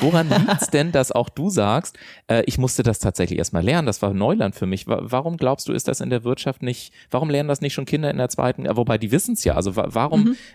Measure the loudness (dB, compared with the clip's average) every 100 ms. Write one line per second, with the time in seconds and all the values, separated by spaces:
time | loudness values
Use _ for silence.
0 | 2 4 4 2 2 0 0 0 2 2
1 | 2 0 -2 -2 -2 2 2 2 -2 -12
2 | -20 -20 0 2 2 0 0 2 2 2
3 | -2 0 -2 0 -2 0 2 2 0 -2
4 | -2 0 0 2 -2 -2 -4 -4 -2 -4
5 | 0 -2 -2 -2 0 0 -2 -4 -2 -4
6 | -2 -2 -2 -2 -4 -4 -6 -8 -12 -20
7 | -6 -2 0 0 0 -2 -2 -4 -4 -2
8 | -2 -2 -2 0 -2 -2 -2 0 2 0
9 | 2 0 0 -2 0 0 0 -2 -2 0
10 | 2 4 4 2 -6